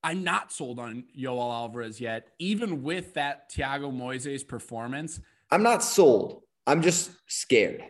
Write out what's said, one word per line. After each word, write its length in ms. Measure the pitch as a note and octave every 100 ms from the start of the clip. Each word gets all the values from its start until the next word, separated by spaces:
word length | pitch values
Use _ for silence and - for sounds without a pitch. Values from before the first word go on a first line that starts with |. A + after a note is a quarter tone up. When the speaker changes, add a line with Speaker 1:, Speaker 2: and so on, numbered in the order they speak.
Speaker 1:
I'm 200 | D#3+ F#3
not 300 | F3 G3 -
sold 260 | - B2+ B2
on 260 | A#2 A#2 B2 C#3+
Yoel 340 | C3 B2 A#2+
Alvarez 480 | A#2 A#2 A#2+ A2+ G#2+
yet, 280 | A#2 A2+ _ -
even 460 | F3+ G#3+ A#3 D3+
with 300 | C#3 F3+ F3+
that 360 | D3 C#3+ D3 _
Thiago 420 | - C3+ C#3+ C#3+
Moises 540 | B2+ B2 B2+ C#3 C3+ C3+
performance. 720 | A#2+ - A2+ A#2+ C#3 D#3+ - - _ -
Speaker 2:
I'm 140 | F3
not 180 | A3 A3
sold. 600 | - - D#3 G#2+ - - _ _
I'm 180 | C3 D#3
just 280 | E3 E3+ - - -
scared. 560 | - - A#2 F#2 -